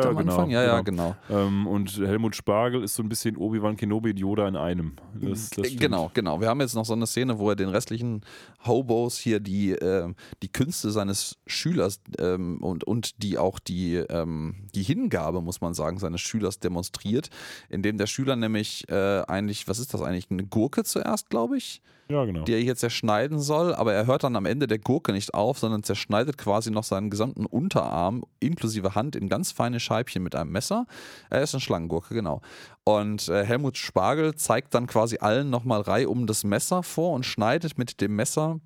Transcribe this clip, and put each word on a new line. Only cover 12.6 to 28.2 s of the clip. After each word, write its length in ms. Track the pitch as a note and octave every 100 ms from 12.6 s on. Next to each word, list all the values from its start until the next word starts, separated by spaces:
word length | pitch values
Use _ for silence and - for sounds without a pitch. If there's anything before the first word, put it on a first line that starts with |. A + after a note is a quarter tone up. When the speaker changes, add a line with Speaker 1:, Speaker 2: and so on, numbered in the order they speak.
Speaker 2:
und, 220 | F2+ F2
und 380 | - A#2 - -
die 160 | G#2+ E2+
auch 200 | F#2 -
die, 360 | - F2+ F2
ähm, 720 | F2 - E2+ E2 D#2 D#2+ F#2+ G2+
die 80 | G2+
Hingabe, 580 | F#2+ F#3 B3 G#2 D#2 F2+
muss 200 | E2 -
man 100 | E2+
sagen, 260 | E2+ D#2 F#2+
seines 220 | F2+ F2
Schülers 380 | - A2+ F#2+ -
demonstriert, 720 | F2+ F2 F2 - G#2 A#2+ - - - - -
indem 260 | - G2 G#2+
der 120 | G2+
Schüler 280 | - C3+ B2
nämlich, 500 | A2 G#2+ G#2+ - -
äh, 320 | F#2+ G2 G2 -
eigentlich, 380 | F#2+ G#2 G#2 -
was 100 | G2+
ist 160 | B2+
das 80 | -
eigentlich, 280 | C2+ F2+ -
eine 140 | F#2
Gurke 400 | G2+ A2 A#2+ -
zuerst, 460 | G#3+ - - G#3+ -
glaub 220 | A3 A#3+
ich? 260 | C4+ - - _ _ -
Speaker 1:
Ja, 160 | D3 A#2
genau. 180 | E2+
Speaker 2:
Die 80 | D#2+
er 80 | A2+
hier 160 | A#2+ B2
zerschneiden 600 | A#2 - A2+ G#2 C#3 D3+
soll, 360 | C#3+ D3+ F3
aber 200 | - A2+
er 120 | G2+ A#2
hört 180 | C#3+
dann 120 | C#3 A2+
am 80 |
Ende 220 | F#2 C3 B2+
der 120 | G#2+
Gurke 340 | - C#3 -
nicht 200 | G2 -
auf, 260 | - A2 C#3
sondern 240 | A2+ G#2+
zerschneidet 540 | G#2 G2+ - G#2 C#3 -
quasi 340 | G#2+ G2+ A2+
noch 140 | G#2+
seinen 240 | A2 G2 G#2
gesamten 380 | G2+ A#2+ - G#2
Unterarm 760 | A2+ F#3 - D2 D2+ F2 A#2+